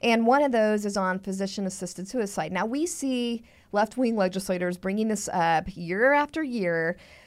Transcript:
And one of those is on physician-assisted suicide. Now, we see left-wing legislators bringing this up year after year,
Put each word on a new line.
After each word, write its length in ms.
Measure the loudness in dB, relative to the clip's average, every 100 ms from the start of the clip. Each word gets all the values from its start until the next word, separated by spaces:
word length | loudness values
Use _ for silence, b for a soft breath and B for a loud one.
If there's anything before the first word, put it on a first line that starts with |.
And 240 | 0 4 4
one 160 | 4
of 100 | 4
those 320 | 4 4 2
is 120 | 0 0
on 220 | 0 -2
physician-assisted 880 | -4 -4 -4 -4 -6 -6 -10 -10 -6
suicide. 460 | -4 -4 -4 -4
Now, 140 | -2 -2
we 200 | -2 -4
see 560 | -2 -2 0 -2 -4 b b b
left-wing 420 | 0 0 2 0 2
legislators 600 | 0 0 -4 -2 -2 -4
bringing 320 | -4 -2 0
this 200 | -2 -2
up 320 | 0 2 2 -2
year 380 | -10 -4 2 4
after 300 | 4 2 -4
year, 520 | -4 -2 0 0 0 -4 B B